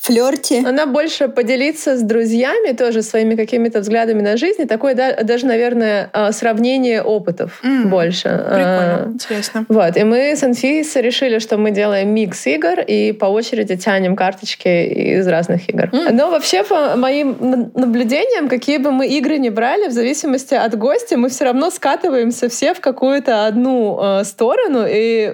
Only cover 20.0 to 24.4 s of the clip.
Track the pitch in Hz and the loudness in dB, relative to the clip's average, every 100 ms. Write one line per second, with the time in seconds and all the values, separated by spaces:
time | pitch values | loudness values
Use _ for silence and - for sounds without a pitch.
20 | 240 294 311 262 262 247 214 220 240 453 | -2 -2 -2 -2 0 0 0 0 0 0
21 | 480 285 247 - 262 254 339 - 277 339 | 0 0 0 0 0 0 0 -2 -2 0
22 | 359 262 233 233 240 - 285 359 269 254 | 0 0 0 -2 -4 0 -2 0 -2 0
23 | 262 277 269 220 214 214 254 254 208 - | 0 0 0 2 2 2 2 2 0 0
24 | 196 196 202 - | 0 0 -2 0